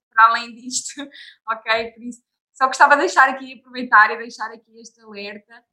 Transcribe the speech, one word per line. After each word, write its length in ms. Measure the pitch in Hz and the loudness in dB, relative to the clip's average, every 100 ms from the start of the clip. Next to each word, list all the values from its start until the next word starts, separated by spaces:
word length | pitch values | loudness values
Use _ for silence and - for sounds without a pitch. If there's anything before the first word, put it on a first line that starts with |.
| _ | _
para 140 | - 233 | 2 2
além 260 | 233 233 | 2 -8
disto, 480 | 226 254 254 - - 277 - | -16 -12 -12 -12 -16 -18 -18
<laughs> 240 | - _ - | -20 _ -10
ok? 440 | 226 220 226 233 | -10 -4 -4 -4
Por 100 | 226 | -12
isso, 180 | 240 233 _ _ _ | -18 -18 _ _ _
só 140 | - 262 | -4 -2
gostava 280 | 262 277 285 | 2 4 4
de 40 | |
deixar 280 | 349 - 269 | 2 2 2
aqui, 240 | 269 262 262 | 0 -12 -20
aproveitar 520 | 254 247 247 226 214 | _ -12 2 4 4
e 60 | 233 | 0
deixar 340 | 233 - 226 | -12 -14 -16
aqui 280 | 226 _ 226 | -16 _ _
este 200 | 233 _ | -20 _
alerta 640 | 220 202 202 208 _ 233 _ | -20 -16 -16 -16 _ -20 _